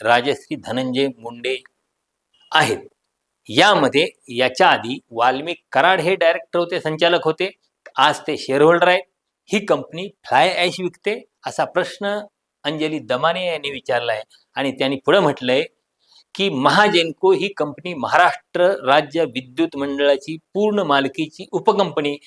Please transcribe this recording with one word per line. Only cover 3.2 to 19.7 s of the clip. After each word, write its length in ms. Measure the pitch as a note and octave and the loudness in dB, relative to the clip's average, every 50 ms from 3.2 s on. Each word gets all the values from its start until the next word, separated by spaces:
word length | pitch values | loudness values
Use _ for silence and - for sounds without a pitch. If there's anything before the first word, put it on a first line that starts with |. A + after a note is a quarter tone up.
| _ _ _ _ _ - | _ _ _ _ _ -4
यामध्ये 580 | G#2+ C3+ F3+ G#3 G3+ E3+ C#3+ B2 - C#3 F3 F#3 - _ _ | 0 2 4 4 4 4 2 2 2 2 0 0 -4 _ _
याच्या 420 | - A#2+ A#2 B2+ B2+ - - F#3 E3+ | -8 -2 -2 -2 0 2 2 4 4
आधी 300 | C#3 G#2+ G#2+ A#2 C#3 C3+ - _ | 4 2 0 -4 -8 -10 -12 _
वाल्मिक 460 | A#2 A2+ A#2+ C3 B2+ C#3 D3+ E3+ E3+ - _ _ | -2 0 2 2 2 0 -4 -8 -10 -10 _ _
कराड 300 | - C3 D3 F3+ F#3+ F3+ | 0 2 4 4 4 2
हे 140 | D3+ F3 F#3+ | 0 0 2
डायरेक्टर 440 | F3 E3+ E3 E3+ - - _ - F3 | 2 2 2 2 0 -4 _ -4 -2
होते, 220 | E3+ E3+ F#3 D#3+ | -2 -2 -4 -4
संचालक 440 | - D#3 D#3 D#3 F3 E3+ F3 E3+ E3+ | -4 -4 -2 0 0 2 2 2 0
होते, 260 | D#3+ D#3+ - F3+ G3 - _ _ _ _ _ - - - | -2 -2 -2 -4 -6 -6 _ _ _ _ _ -20 -6 0
आज 220 | - C3+ D3+ C#3+ - | 2 2 2 2 0
ते 180 | - - D3 | -4 -6 -8
शेअरहोल्डर 500 | A#2+ - - C3 C#3 D3+ D#3+ E3+ E3+ F3 | -6 -4 0 2 4 6 6 6 6 4
आहेत. 140 | F3+ F3+ G3 - _ _ _ _ _ _ _ _ | 4 2 2 -2 _ _ _ _ _ _ _ _
ही 200 | - G3+ G#3+ G3+ | -4 -4 -2 0
कंपनी 420 | G3 D#3+ C#3+ C3+ - D#3 E3 F#3+ | 0 -2 -2 -4 -8 -12 -14 -14
फ्लाय 460 | G3 - _ - - B2 C3+ D#3+ F#3 F3 | -14 -16 _ -6 0 2 4 4 2 2
ॲश 220 | E3+ F3 F3+ E3 - | 0 -2 -2 -2 -4
विकते 460 | F#3 F3+ - _ - G3+ G#3+ B3 - _ _ _ - | -6 -6 -6 _ -6 -6 -6 -6 -10 _ _ _ -12
असा 200 | - - - D#3 | -8 -4 -4 -4
प्रश्न 540 | - - F#3 F3 - - - G3+ G3+ G#3 G#3 G#3 - _ _ _ _ _ _ - | -2 -2 -4 -4 -4 -6 -8 -6 -6 -6 -6 -8 -12 _ _ _ _ _ _ -8
अंजली 360 | D3 D#3+ D3 D#3 D#3 D#3 D3 | -6 -4 -4 -4 -4 -4 -6
दमाने 480 | A#2+ G#2+ B2 C3 D3+ E3 F3 F#3 F3+ | -6 -4 -4 -2 0 -2 -2 -2 -4
यांनी 240 | F3 E3 D3+ C#3+ C#3+ | -6 -6 -6 -6 -8
विचारला 400 | C#3 B2+ - - B2+ A#2+ A#2+ A#2 | -10 -8 -6 -4 -4 -2 -2 -2
आहे 100 | A2 G#2+ A2 _ _ _ _ _ - | -4 -6 -8 _ _ _ _ _ -8
आणि 160 | C3 C#3 C3+ | -6 -4 -4
त्यांनी 260 | C3 C3+ C#3 C3+ C#3 - - | -4 -2 -2 -2 -4 -2 0
पुढे 140 | D3 E3 G3+ | 2 2 4
म्हटलंय 440 | F3 D3 C#3 - B2+ B2 B2+ C#3+ E3 - _ _ _ _ _ _ _ _ _ _ _ _ - | 4 2 0 -2 -2 0 0 0 -2 -4 _ _ _ _ _ _ _ _ _ _ _ _ -6
की 140 | - G3 G3 | -4 -2 -2
महाजेनको 800 | D#3 B2+ C#3 C#3 D#3 F#3+ G#3+ G#3 E3+ E3+ E3 E3 - _ - F#3+ | 0 0 2 2 4 4 4 4 4 2 0 -2 -2 _ 2 2
ही 220 | F#3+ D3 F3+ G3+ - | 2 2 0 -4 -4
कंपनी 400 | - D3+ D3 C#3 - D#3+ F3+ F3 | -6 -6 -6 -8 -10 -12 -12 -10
महाराष्ट्र 680 | C#3 A#2 G#2+ - D#3+ F3+ E3 - - _ _ - F3 F3 F#3 G3 - C3 | -8 -4 2 4 4 4 4 2 -2 _ _ 0 2 2 2 2 0 0
राज्य 380 | B2+ C#3 D#3 D3+ C3+ C#3+ E3 D#3+ | 2 2 2 2 0 -2 -2 -2
विद्युत 540 | C#3 A2+ C3 B2+ B2 B2 D3+ E3 D#3+ | -2 -4 -8 -12 -6 -4 -2 -2 -2